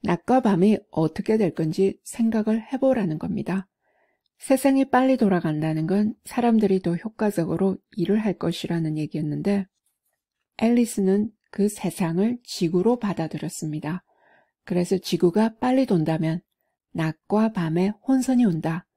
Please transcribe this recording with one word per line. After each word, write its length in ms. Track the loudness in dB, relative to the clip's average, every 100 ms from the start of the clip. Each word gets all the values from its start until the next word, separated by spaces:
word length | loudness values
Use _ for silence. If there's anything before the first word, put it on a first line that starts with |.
낮과 380 | -2 -4 2 2
밤이 380 | 4 4 4 2 _
어떻게 460 | -2 -2 -2 -2 0
될 180 | 0
건지 440 | 0 -4 0 -2 -2
생각을 680 | -16 -2 0 0 0 -2 -4
해보라는 460 | -2 0 2 -2 -4
겁니다. 500 | -4 -6 -4 -4 -6 _ _ _ _ _ _ _
세상이 520 | -2 2 2 2 2
빨리 260 | 2 2 2
돌아간다는 720 | 2 2 0 -2 -2 -2 0
건 280 | 0 0 -4
사람들이 560 | -10 -2 2 4 4 2
더 140 | 0
효과적으로 840 | -4 -6 _ -2 -2 -2 0 0 -2 _ -6
일을 280 | 0 0
할 100 | 0
것이라는 600 | -2 -4 -4 -4 -2 -2 -4
얘기였는데, 680 | -4 -4 -4 -4 -2 -2 -4 _ _ _ _ _ _ _ _ -2
앨리스는 760 | 2 2 2 0 2 2 0 _ _
그 180 | -2 -2
세상을 680 | 0 -8 -4 -2 0 -2 -2
지구로 540 | -10 -4 0 2 2 0
받아들였습니다. 1040 | -2 -4 -6 -6 -10 -8 -8 -6 -6 -8 _ _ _ _ _ _
그래서 340 | -4 -2 0 -2
지구가 580 | -2 2 2 4 0 0
빨리 280 | 0 2 2
돈다면 560 | 2 0 0 -2 -4 _ _ _ _ _
낮과 600 | -4 -4 -4 _ 0 0
밤의 420 | 0 -2 2 0 -2 0
혼선이 380 | 0 2 4 4
온다. 400 | 2 -2 -4 -8